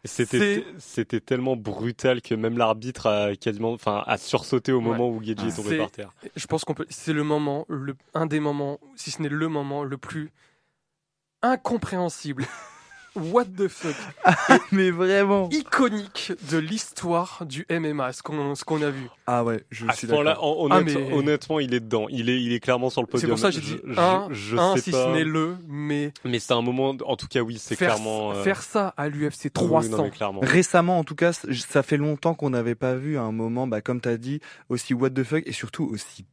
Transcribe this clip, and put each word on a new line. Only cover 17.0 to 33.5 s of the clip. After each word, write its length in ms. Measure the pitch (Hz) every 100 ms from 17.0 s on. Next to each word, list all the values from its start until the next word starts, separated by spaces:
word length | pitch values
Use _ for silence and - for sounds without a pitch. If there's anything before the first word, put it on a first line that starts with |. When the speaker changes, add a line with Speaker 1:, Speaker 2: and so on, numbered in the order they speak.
| 175 170 180 - 160
Speaker 2:
du 180 | 135 -
M 160 | 170
M 140 | 156 147
A, 140 | 127
ce 80 | -
qu'on, 320 | - 151 143
ce 100 | 139
qu'on 160 | - 156
a 80 | 147
vu. 160 | 135 123 -
Speaker 3:
Ah 180 | - 120
ouais, 200 | 117 113 -
je 160 | 110 113
Speaker 1:
À 60 |
Speaker 3:
suis 120 | -
Speaker 1:
ce 60 | 113
point-là, 180 | 147 151
Speaker 3:
d'accord. 260 | 156 151 160
Speaker 1:
hon-, 80 | 160
Speaker 2:
Ah, 80 | 185
Speaker 1:
honnête-, 140 | 165 143 135
Speaker 2:
mais 40 |
Speaker 1:
honnêtement, 460 | 147 143 147 - 156
il 140 | 135
est 60 | 123
dedans. 260 | 110 113 107
Il 200 | 127 117
est, 100 | 127
il 140 | 120
est 60 | 120
clairement 320 | 131 123 127
sur 100 | -
le 60 | 120
Speaker 2:
C'est 60 |
Speaker 1:
podium. 180 | 123 160
Speaker 2:
pour 80 | -
ça 80 | 196
que 60 |
j'ai 60 | 165
Speaker 1:
Je, 140 | 147
Speaker 2:
dit 60 | -
Speaker 1:
je, 160 | - 123
Speaker 2:
un, 280 | 175 185 202
Speaker 1:
je 280 | 113 101 117
Speaker 2:
un, 180 | 175
Speaker 1:
sais 60 | 185
Speaker 2:
si 100 | -
Speaker 1:
pas. 140 | 135
Speaker 2:
ce 80 | 127
n'est 100 | 156
le, 320 | 156 160 160 180 170
mais 460 | 143 147 147 147 -
Speaker 1:
Mais 120 | 131 120
c'est 160 | -
un 80 | 120
moment, 340 | 120 127 135 135
en 100 | -
tout 120 | 123 -
cas, 120 | 131
oui, 160 | 117 113
c'est 180 | -
Speaker 2:
faire, 200 | - 131
Speaker 1:
clairement, 380 | 107 110 107 107
euh, 100 | 101
Speaker 2:
faire 180 | 98 196
ça 320 | - 214 196 -
à 120 | 147
l'U 180 | 147 147
F 20 |
C 160 | - 143
Speaker 1:
oui, 20 |
oui, 60 | -
non, 40 | 180
Speaker 2:
trois 160 | 160
cents. 200 | 113 110
Speaker 1:
mais 80 | 101
clairement. 300 | - 104 98
Speaker 3:
Récemment, 560 | 131 165 175 180 175 180
en 40 |
tout 120 | 151
cas, 180 | 151 170
c-, 180 | 170 -
ça 260 | 123 - 143
fait 160 | 131 147
longtemps 380 | 151 147 165
qu'on 160 | 165 143
n'avait 240 | 123 117
pas 180 | 117 127
vu 240 | 127 143 147
un 140 | 113
moment, 340 | 110 113